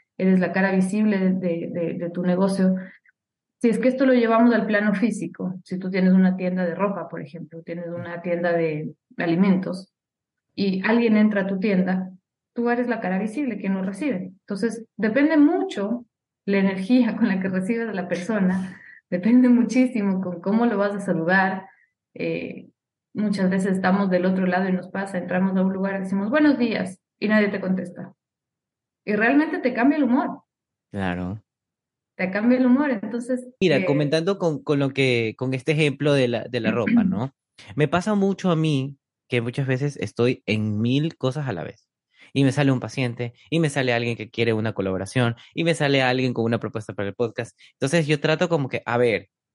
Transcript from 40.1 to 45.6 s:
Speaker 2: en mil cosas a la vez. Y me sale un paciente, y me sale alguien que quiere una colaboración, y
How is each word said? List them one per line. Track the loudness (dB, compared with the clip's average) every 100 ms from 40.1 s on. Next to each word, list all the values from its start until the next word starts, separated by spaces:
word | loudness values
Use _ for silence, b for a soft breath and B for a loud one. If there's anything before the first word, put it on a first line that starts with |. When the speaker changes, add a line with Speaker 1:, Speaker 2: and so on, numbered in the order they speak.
| 0 0 0 -2
Speaker 2:
en | -2 -2 -2
mil | 0 0 -2 -4
cosas | -4 -4 -6
a |
la | -6
vez. | -8 -14 _ _ _ b b
Y | 2
me | 2
sale | 4 2
un | 2
paciente, | -2 -4 -4 -4 -8 b b
y | -2
me | 0
sale | 0 0
alguien | 0 0 -4
que | -6
quiere | -2 0
una | 0 -2
colaboración, | -4 -4 -4 -2 0 0 -2 B
y | -4